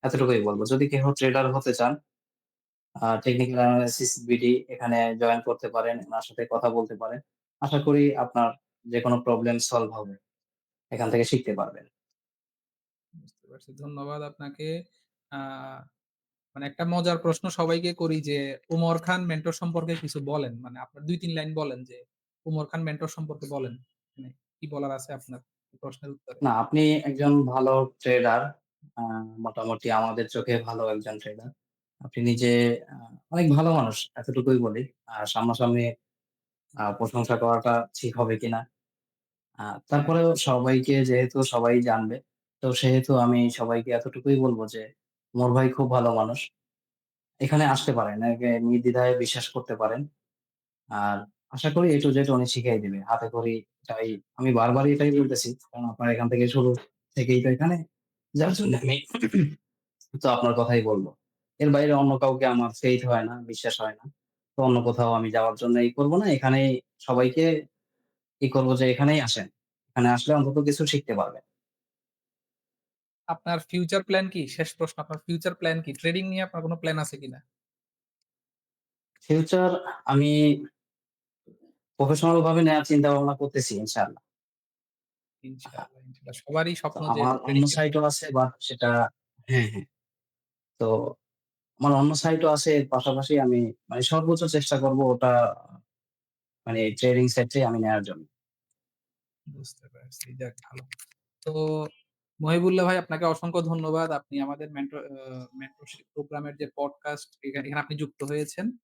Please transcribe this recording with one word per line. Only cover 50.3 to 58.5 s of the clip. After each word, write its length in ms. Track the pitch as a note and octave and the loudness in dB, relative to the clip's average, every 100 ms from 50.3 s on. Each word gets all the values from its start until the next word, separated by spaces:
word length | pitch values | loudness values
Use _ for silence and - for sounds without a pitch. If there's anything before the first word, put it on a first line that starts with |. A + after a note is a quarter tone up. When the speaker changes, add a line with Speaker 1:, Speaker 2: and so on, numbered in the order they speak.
| _ _ _ _ _ _ | _ _ _ _ _ _
Speaker 1:
আর 280 | G#2 G#2 G2+ G#2+ _ _ | -4 -2 -4 -8 _ _
আশা 200 | C3+ D#3+ | -6 -2
করি 160 | D#3 F3 | 2 4
A 100 | D3 | 4
to 100 | C#3+ | 2
Z 180 | C3+ C#3 | 2 2
উনি 160 | C3 B2 | 2 2
শিখাই 340 | B2+ A#2+ A2+ | -2 0 0
দিবে। 200 | G#2 G2 | -2 -8
হাতেখড়ি 540 | G2 A#2 A2+ A#2 A#2 A2+ A2 _ | -2 -4 -2 -4 -4 -4 -8 _
চাই, 240 | - A2+ A2+ G#2 _ - | -12 -6 -6 -6 _ -2
আমি 140 | C3 | 2
বারবারই 380 | A#2+ A2+ B2+ C#3 | 4 4 4 4
এটাই 200 | C#3+ D3 | 4 4
বলতেছি। 360 | C#3+ C3+ B2 A#2 B2 | 4 2 0 -4 -10
কারণ 260 | _ A#2+ A#2+ | _ -8 -8
আপনার 240 | G#2+ A#2+ | -4 -2
এখান 180 | A#2 A#2 | 0 0
থেকে 160 | B2 B2 | 2 2
শুরু 240 | C3 B2+ B2 - _ _ - | 4 2 0 -6 _ _ -4
থেকেই 220 | B2 B2+ | 2 4
তো 80 | B2+ | 4
এখানে। 280 | B2+ D#3+ F3 D#3+ _ _ _ _ | 2 2 0 -6 _ _ _ _
যার 200 | C#3+ E3 | 0 0